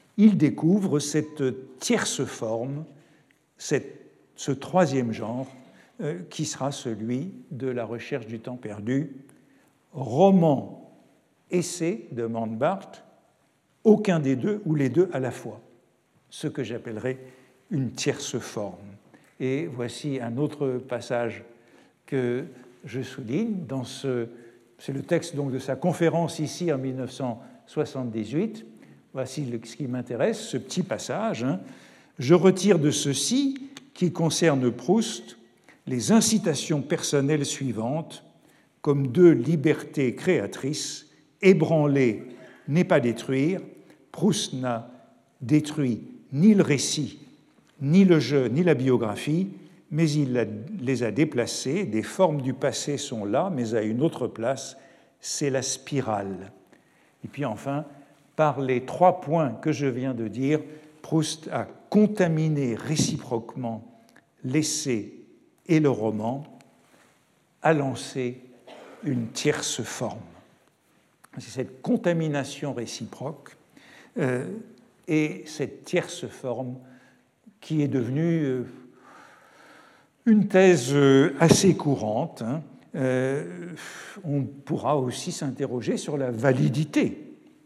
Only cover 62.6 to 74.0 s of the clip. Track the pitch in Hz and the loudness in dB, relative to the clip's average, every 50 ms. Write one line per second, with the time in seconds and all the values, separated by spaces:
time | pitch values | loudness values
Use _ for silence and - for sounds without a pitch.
62.6 | 139 123 113 104 - 123 156 147 - - - 139 - - 127 113 113 - - 131 | 0 -2 -2 -4 -4 -4 -2 0 0 -2 -2 -6 -6 -4 -6 -6 -6 -6 -10 -8
63.6 | 127 117 113 107 104 - - - _ _ _ - _ _ _ _ - 131 127 156 | -6 -6 -6 -8 -12 -16 -20 -20 _ _ _ -20 _ _ _ _ -8 -2 -2 0
64.6 | 151 151 - - - 143 123 107 98 - - - - _ _ _ _ _ _ _ | 0 0 -2 -4 -2 -2 -2 -2 -4 -6 -12 -20 -20 _ _ _ _ _ _ _
65.6 | _ - 170 156 151 143 127 107 110 110 107 107 107 113 127 139 151 - - - | _ 2 4 4 4 4 2 2 0 -2 -2 -2 -4 -4 -6 -6 -8 -14 -18 -20
66.6 | - _ _ _ _ _ _ _ _ _ _ _ _ _ _ _ _ _ _ _ | -20 _ _ _ _ _ _ _ _ _ _ _ _ _ _ _ _ _ _ _
67.6 | - 156 165 151 139 135 123 107 - - - 139 127 120 127 - - - - - | 2 2 2 2 2 -2 -4 -6 -10 -10 -8 -6 -6 -6 -6 -10 -16 -20 -20 -20
68.6 | - - - - - - - - - 156 131 120 117 110 - - - 147 143 - | -20 -20 -20 -20 -20 -20 -18 -10 -6 -4 -2 -2 -4 -6 -6 -4 0 0 0 0
69.6 | - - - - 113 - - - 127 107 98 117 - - - - - _ _ _ | -2 -6 -6 -6 -6 -8 -6 -6 -6 -6 -8 -10 -16 -18 -20 -20 -20 _ _ _
70.6 | _ _ _ _ _ _ _ _ _ _ _ _ _ _ - - - - - 131 | _ _ _ _ _ _ _ _ _ _ _ _ _ _ -18 -16 -16 -12 -8 -8
71.6 | 127 - - - - - 247 226 240 180 175 165 160 156 147 143 131 123 - - | -8 -8 -8 -10 -2 0 0 2 2 0 0 0 0 -2 -2 -2 -4 -6 -8 -8
72.6 | - 143 127 120 117 113 - - 120 101 - - - 147 156 - - - - _ | -8 -8 -6 -6 -8 -8 -10 -10 -12 -12 -12 -10 -12 -12 -12 -12 -18 -20 -20 _
73.6 | _ _ _ - - - - - | _ _ _ -20 -20 -20 -20 -20